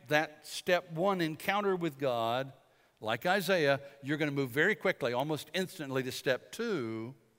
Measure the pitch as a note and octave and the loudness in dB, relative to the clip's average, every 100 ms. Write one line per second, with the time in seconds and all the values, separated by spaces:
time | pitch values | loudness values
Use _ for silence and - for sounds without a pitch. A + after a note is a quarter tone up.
0 | - D3+ D#3 - - - - F3 - D#3+ | 0 2 2 -6 -14 -6 2 2 2 0
1 | G3 F#3 D#3+ D#3 - G3+ G3+ F#3 E3+ C3+ | 0 2 0 -2 -2 0 2 0 -2 -2
2 | C#3 A#2 A2+ B2+ C3+ - _ _ _ - | -2 0 0 0 -4 -10 _ _ _ -8
3 | G#2+ A#2 F3 G3+ E3+ F#3 C#3+ C#3 - - | -2 0 2 2 2 4 4 2 0 -12
4 | C3 D3 D3+ C#3 C3+ A#2+ F3 G#3 G3 - | -4 -2 0 0 0 2 2 2 0 0
5 | B2+ B2 D3 D3+ - F3+ F#3 - C#3 C3 | 0 0 -2 -4 -4 -4 -4 -6 -4 -2
6 | B2+ A#2+ C#3+ B2 - - A#3 F3+ A2+ A2+ | -2 -2 0 0 -2 -6 -4 -2 -2 -6
7 | A#2 C3+ _ | -8 -12 _